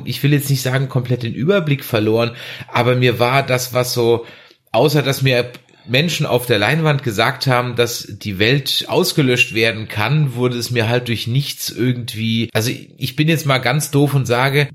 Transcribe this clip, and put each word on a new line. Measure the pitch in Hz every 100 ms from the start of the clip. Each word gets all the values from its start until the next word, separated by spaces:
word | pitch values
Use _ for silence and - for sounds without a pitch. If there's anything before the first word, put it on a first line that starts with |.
ich | - -
will | 139
jetzt | 147 127
nicht | 135
sagen, | 127 127 135
komplett | 127 123 123
den | 117
Überblick | 95 143 202 156 135 -
verloren, | 117 107 113 117 - - - -
aber | 123 120 127
mir | 123 120
war | 120 135
das, | 127 127 -
was | 123 120
so, | 123 117 117 - - - _ _
außer | 110 147 147
dass | 131 131
mir | 135 123 120 - _ _ -
Menschen | 127 170 - 147
auf | 123 123
der | 107
Leinwand | 104 156 156 143
gesagt | 120 101 117 127 135
haben, | 123 123 117
dass | 117 - -
die | 101 107 95
Welt | 110 143 - - -
ausgelöscht | 135 175 - 131 123 139
werden | 107 113 107 104
kann, | 107 107 151 143 120
wurde | 123 120
es | 117
mir | 123 110
halt | 123 120
durch | 110 113
nichts | 127 139 - -
irgendwie, | - 123 120 110 104 113 113 113
also | 113 117 57 - -
ich | 135 -
bin | 156
jetzt | 165 143
mal | 131
ganz | 123 147 147
doof | 139 143
und | 139 123
sage, | 120 135 139 139